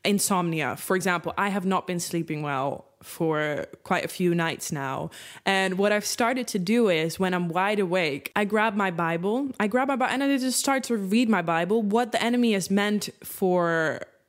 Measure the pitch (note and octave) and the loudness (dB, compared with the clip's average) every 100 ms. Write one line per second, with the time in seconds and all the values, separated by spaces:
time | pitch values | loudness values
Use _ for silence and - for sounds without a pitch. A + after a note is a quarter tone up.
0 | - G3+ - F#3 F3 D#3+ C#3 G#2 - F#3+ | 2 0 2 2 0 0 -2 -4 -2 0
1 | F#3 F3 E3 - G3+ G3 F#3 F#3+ - F3 | 2 -2 -2 -2 -2 0 0 0 -2 -6
2 | - E3+ D#3+ D#3 D3+ C3+ C#3 C3 - _ | -4 -4 -4 -4 -4 -2 -2 -6 -12 _
3 | - - D#3+ D#3 D3+ D3 - - - F#3 | -20 -4 0 0 0 -4 -6 -12 -2 -2
4 | - - F3+ E3+ E3 - - D3+ C3+ C3+ | -2 -2 0 2 0 -4 -6 -6 -4 -4
5 | D#3 - - - - G3 F#3+ F#3 G3+ G#3 | -6 -10 -18 -6 0 0 0 0 0 0
6 | G#3 - A#3 B3+ A#3+ G#3 F3 A#3 A3 D#3+ | -2 0 0 0 -2 -4 2 4 4 4
7 | D#3+ D#3+ F#3+ F3+ F3 E3 G3 G#3 F#3+ F#3 | 0 0 0 0 0 0 0 0 0 2
8 | E3 C#3+ - - G#3 G#3+ A3 G#3 F#3+ E3+ | 0 -2 -4 -2 0 2 2 2 -2 0
9 | E3 E3+ F#3 A#3 C#4 - G#3 A#3+ C4+ C4+ | 0 0 0 -2 -2 -2 0 0 0 0
10 | B3+ B3+ C#4 C#4 B3+ B3 - C4+ - A#3 | 0 0 2 2 0 0 0 0 0 -2
11 | F#3+ A3 A#3+ G3+ E3+ E3 F3 A3 G#3 A3 | 2 2 4 2 2 0 2 0 2 0
12 | A#3+ - A3+ B3 A#3+ G3 E3+ G3 G#3 G#3 | 0 0 0 2 2 2 2 2 2 0
13 | - - - - F#3+ F3+ E3+ E3 D#3+ B2+ | -4 -12 -16 -2 2 2 2 2 0 -2
14 | - _ | -8 _